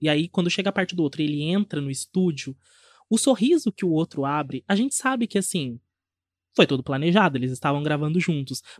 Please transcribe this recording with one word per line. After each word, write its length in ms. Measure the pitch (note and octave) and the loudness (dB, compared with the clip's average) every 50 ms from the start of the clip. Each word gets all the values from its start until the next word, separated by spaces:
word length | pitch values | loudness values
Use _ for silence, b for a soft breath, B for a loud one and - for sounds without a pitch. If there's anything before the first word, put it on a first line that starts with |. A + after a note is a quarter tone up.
e 80 | D3 D#3 | 0 0
aí 200 | D3+ D3+ E3 F3 | 2 2 0 0
quando 220 | - - F3 F3 | 0 0 0 0
chega 200 | - - F#3 G3 | 0 0 -2 0
a 20 | G3 | 0
parte 220 | G#3 F#3 - F#3 | 0 -2 -2 -2
do 80 | F3 D#3+ | -2 -2
outro 180 | C#3+ - - | -2 0 -2
e 40 | D#3 | -2
ele 180 | D3 D3 D3 D3 | -2 -2 -2 -2
entra 380 | D#3+ F3+ G3+ G#3 - - D3 | 0 0 0 -2 -2 -4 -4
no 100 | C#3+ C#3 | -4 -4
estúdio, 680 | C3+ - - - - F#3 F#3 F3+ D#3 C3+ - C#3 C3+ b b b b b b b b b b _ | -6 -8 -10 -6 -2 0 0 0 0 -2 -8 -12 -14 b b b b b b b b b b _
o 80 | A3 A3+ | 0 2
sorriso 540 | - C#4 B3+ - - C4+ F4 D#4 - A3 - | 4 4 4 4 4 4 4 4 2 0 -2
que 120 | - G3 | -2 0
o 60 | F3+ | 0
outro 340 | D#3+ D#3 E3 - - - C3+ | 2 2 0 -2 -2 -4 -2
abre, 400 | C#3 C#3+ D3+ C#3+ C3 C3+ C3 - | -2 -2 -2 -4 -4 -8 -8 -4
a 80 | - G3 | 0 0
gente 180 | G3+ A#3+ C#4 - | 0 0 0 -2
sabe 320 | - - C4 C4+ B3+ A#3 | -4 -2 -2 -2 -2 -2
que, 100 | - - G3+ | -2 -2 -2
assim, 400 | F#3 - - F3+ C#3 B2+ A#2 B2 - _ _ _ _ _ _ _ _ _ _ _ _ _ _ | -2 -2 -4 -4 -4 -4 -8 -10 -14 _ _ _ _ _ _ _ _ _ _ _ _ _ _
foi 100 | - D3 | 4 4
todo 160 | - C#3+ C3 - | 4 4 0 -2
planejado, 540 | - C#3 C3+ D3 E3+ F3 G#3+ G3 F3 C#3 | -2 -4 0 2 4 4 4 4 4 2
eles 160 | B2+ B2+ B2+ B2+ | 0 -2 -4 -4
estavam 300 | B2+ - D3 C#3+ C#3+ D3 | -2 -2 -2 0 0 0
gravando 360 | D3+ D3+ C#3+ D3+ D3+ D#3+ F3+ | -2 -2 -2 -2 -2 0 0
juntos. 420 | E3+ - E3 D3 C#3 - B2+ - B B B B | 0 0 -2 -2 -4 -6 -8 -10 B B B B